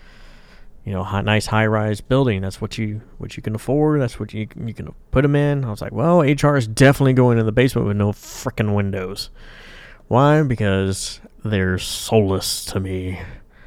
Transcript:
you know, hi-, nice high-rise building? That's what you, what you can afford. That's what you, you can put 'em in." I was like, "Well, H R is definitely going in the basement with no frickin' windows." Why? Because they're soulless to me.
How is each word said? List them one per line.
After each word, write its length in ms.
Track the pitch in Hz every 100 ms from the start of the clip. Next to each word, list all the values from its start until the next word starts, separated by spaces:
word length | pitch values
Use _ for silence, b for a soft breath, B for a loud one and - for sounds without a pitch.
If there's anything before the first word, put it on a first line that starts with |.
| b b b b b b b -
you 80 | -
know, 100 | 95
hi-, 200 | 95 101
nice 240 | 104 107 -
high-rise 540 | 107 110 110 107 104
building? 400 | - 127 131 95
That's 200 | 95 -
what 180 | 110 -
you, 220 | 107 107 - -
what 180 | - -
you 60 |
can 120 | 110
afford. 460 | 110 - 143 151 151
That's 200 | 123 -
what 120 | 107
you, 140 | 107 107 -
you 100 | 113
can 200 | 104 - - -
put 140 | 131
'em 100 | 143
in." 300 | 143 147 143
I 60 | 127
was 120 | 104
like, 100 | -
"Well, 300 | 110 156 175
H 220 | 139 143
R 120 | 147 143
is 100 | 110
definitely 480 | 110 139 139 135
going 240 | 131 123 117
in 80 | 110
the 60 |
basement 340 | 110 131 117 101
with 80 | 101
no 160 | 104
frickin' 640 | 101 - - - - 107
windows." 560 | 104 101 98 92 98 - B B B B B B B -
Why? 340 | 123 143 151
Because 760 | 147 113 104 95 98 92 - - - -
they're 340 | 107 104 92 92
soulless 840 | - - - 110 98 95 - - -
to 120 | 101
me. 400 | 95 92 92 90 87 B B b